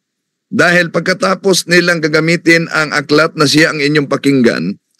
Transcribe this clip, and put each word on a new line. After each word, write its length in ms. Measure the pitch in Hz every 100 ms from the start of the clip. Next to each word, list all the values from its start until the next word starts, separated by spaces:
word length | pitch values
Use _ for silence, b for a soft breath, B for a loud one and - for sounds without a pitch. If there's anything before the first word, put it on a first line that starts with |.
| _ _ _ _ _
dahil 480 | 110 165 175 170
pagkatapos 720 | 175 - - 185 185 196 180 -
nilang 400 | 175 175 170 156
gagamitin 640 | 156 160 170 165 165 165
ang 240 | 156 151
aklat 400 | 147 139 147 165
na 160 | 160 143
siya 240 | 147 160
ang 80 | 151
inyong 240 | 143 151 139
pakinggan, 720 | 139 139 139 117 67 82 101 _ -